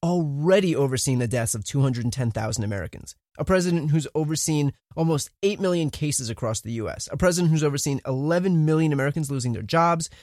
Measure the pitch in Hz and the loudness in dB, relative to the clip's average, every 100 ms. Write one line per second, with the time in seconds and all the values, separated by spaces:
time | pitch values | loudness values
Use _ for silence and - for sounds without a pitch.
0 | 170 175 156 143 160 196 185 135 135 127 | 0 0 0 0 4 4 4 2 0 0
1 | 143 123 120 123 113 113 - 139 135 120 | 0 0 0 0 -2 -4 -4 0 2 2
2 | 117 131 120 110 107 104 104 101 78 - | -2 -2 -2 -2 -4 -4 -4 -4 -8 -12
3 | - - _ - 147 185 180 170 151 156 | -18 -20 _ -8 0 2 2 0 2 0
4 | 139 151 151 156 - 151 143 - _ - | 0 -4 -2 -2 0 0 0 -2 _ -2
5 | 165 151 - _ 196 160 185 175 151 - | 0 0 -4 _ -2 0 0 0 -2 -2
6 | 151 135 113 113 117 113 110 113 101 - | -4 -2 -6 -6 -4 -4 -6 -6 -6 -8
7 | - - 180 175 170 156 147 139 147 135 | -10 0 2 4 2 2 2 0 -2 -2
8 | - 131 147 175 190 170 156 156 160 139 | -2 -2 0 0 2 2 4 4 2 2
9 | 139 160 143 139 120 110 104 165 170 165 | 0 -2 -4 -2 -2 -4 0 2 4 2
10 | - - | -2 -12